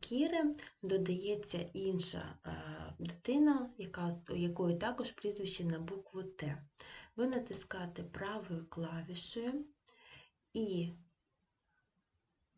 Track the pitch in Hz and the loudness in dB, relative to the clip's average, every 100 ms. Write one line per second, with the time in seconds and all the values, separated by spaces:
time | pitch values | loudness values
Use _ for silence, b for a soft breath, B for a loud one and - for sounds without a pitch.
0 | - 247 330 330 294 - B B 190 190 | 0 4 4 6 4 2 B B 2 4
1 | 175 180 202 208 - 175 170 190 190 180 | 4 0 0 -2 -2 -4 -4 -2 0 2
2 | - - - - - 160 156 156 160 - | 2 0 -4 -8 -8 -6 -6 -8 -8 -6
3 | 170 - - 285 302 269 247 - 175 180 | -6 -4 2 8 8 8 2 -6 -8 -2
4 | 175 170 - 175 175 175 175 170 220 247 | 0 -2 -2 0 2 4 4 4 2 -2
5 | 226 - 208 202 190 - 170 160 165 196 | -4 -2 -4 -2 -4 0 0 0 -2 -8
6 | - 190 185 - 147 143 - - B B | -8 -8 -8 -6 -4 -4 -10 -18 B B
7 | B 220 254 247 - 185 - 190 170 - | B 0 2 2 -2 -6 -6 -6 -6 -6
8 | - - 196 214 180 165 165 170 165 165 | -8 -4 -4 -4 -4 -6 -4 -4 -4 -4
9 | 170 175 - 233 240 285 294 - - B | -4 -4 -4 -2 -2 -2 -6 -12 -20 B
10 | B B B _ _ 220 214 175 170 - | B B B _ _ -2 0 2 0 -4
11 | - _ _ _ _ _ _ _ _ _ | -16 _ _ _ _ _ _ _ _ _
12 | _ _ _ _ _ | _ _ _ _ _